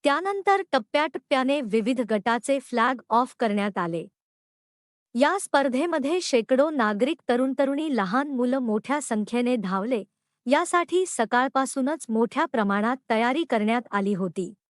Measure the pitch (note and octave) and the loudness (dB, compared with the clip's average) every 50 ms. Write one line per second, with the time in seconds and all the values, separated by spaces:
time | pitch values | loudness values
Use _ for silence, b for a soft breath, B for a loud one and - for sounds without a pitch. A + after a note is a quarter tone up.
0 | - C#4+ C#4 D#4 F4+ G4 G4+ G4+ F4+ G4+ G4 G4 F4+ _ - C4 G#3+ _ - D4 | 2 2 0 2 0 -4 -4 -2 2 2 2 2 0 _ -2 -2 -2 _ -2 0
1 | D4+ D#4+ - D#4+ _ _ C#4+ C4 C4 C4 C#4 D4+ C4 G#3 F#3 A3+ G3+ A#3+ C4+ A#3+ | 0 0 -4 -10 _ _ 0 0 2 0 0 -2 -2 -2 -2 0 0 0 -2 -2
2 | A#3+ G3+ A3+ G#3 - A#3+ A3+ A#3+ - - C#4 C#4 - - B3 A#3 A3+ B3 C4+ A#3 | -2 -2 -2 -2 0 0 -2 -2 0 -2 -2 -2 -2 -4 0 0 2 0 0 -4
3 | - _ A3 A#3 B3+ B3 - _ B3 A3 G3+ G#3 G3+ G#3 G3 G3+ F3 E3+ E3+ E3 | -4 _ 0 0 0 0 -2 _ 0 0 0 0 -2 -2 -2 -4 -4 -2 -4 -6
4 | D#3+ - _ _ _ _ _ _ _ _ _ _ _ _ _ _ _ _ _ _ | -8 -10 _ _ _ _ _ _ _ _ _ _ _ _ _ _ _ _ _ _
5 | _ _ _ A#3 C4+ D4+ F4+ G4+ - - - C#4+ C#4 C#4 A#3 B3+ D#4 F4 E4 D#4 | _ _ _ 2 2 2 2 0 -2 0 2 2 2 2 2 0 0 0 -2 -2
6 | B3+ C#4 E4+ F#4 E4+ - - A#3 A3 - C4 B3 C#4+ D#4+ D#4 C#4 A3 G#3+ G#3+ G3+ | 0 0 -2 -2 -2 0 0 0 2 2 4 4 4 2 2 0 0 0 2 0
7 | B3 C#4 E4 _ _ - A#3+ B3 C4 C4+ C4 C4+ C#4 C4+ C#4 C#4 D#4 D#4+ C4+ A3 | 0 -2 -2 _ _ -2 0 2 2 0 0 0 0 0 0 -2 -2 -2 0 0
8 | G3 F3+ G3 C4 C#4+ D4+ C#4 A#3+ B3+ B3 B3+ C#4 B3+ A3+ G#3+ G#3+ - - C#4 D4 | 0 0 0 -2 -2 -2 -2 -2 0 0 0 -2 0 -2 -2 -2 -2 -2 -4 -4
9 | C4+ - A#3 G#3+ G#3 - A#3 A#3+ B3 A#3+ B3+ A#3 F#3+ F#3 F#3+ G3 G3 A#3+ C4 G#3+ | -2 -4 -4 -4 -2 -2 -2 -2 0 0 0 -2 -2 -2 -2 -2 -2 -2 -4 -4
10 | F#3+ _ _ _ _ _ _ _ _ A#3+ C4+ D4+ F4 - - F4 E4+ - E4+ F#4 | -4 _ _ _ _ _ _ _ _ 0 2 2 2 2 0 0 0 2 0 0
11 | F#4+ - - - A3+ - B3 B3 B3+ C#4 _ C4+ C4+ A#3+ - C#4 B3+ C4+ D#4+ C#4 | 0 0 -2 -2 -2 2 2 0 0 2 _ -2 -2 -2 -2 -2 -2 -2 -2 -4
12 | - - A3 A3+ A#3 - - C4 D#4+ E4+ - A#3+ G#3 G3 G3 G3+ G#3 A3+ C4 C4+ | -4 -4 0 0 0 0 0 -2 -2 0 0 0 0 2 0 0 0 0 -2 -4
13 | _ _ A#3 A3 A#3 A#3+ C4 D#4+ E4+ - B3 A3 G#3 G#3+ A3+ B3 A#3 - - G3+ | _ _ 0 2 2 2 0 0 0 0 0 0 2 2 0 -2 -2 -2 -2 -2
14 | G3 G3 G#3 F3 F#3+ F3+ D#3+ G3 F3+ F#3 - _ _ | 0 0 0 0 -2 -4 -4 -6 -8 -8 -10 _ _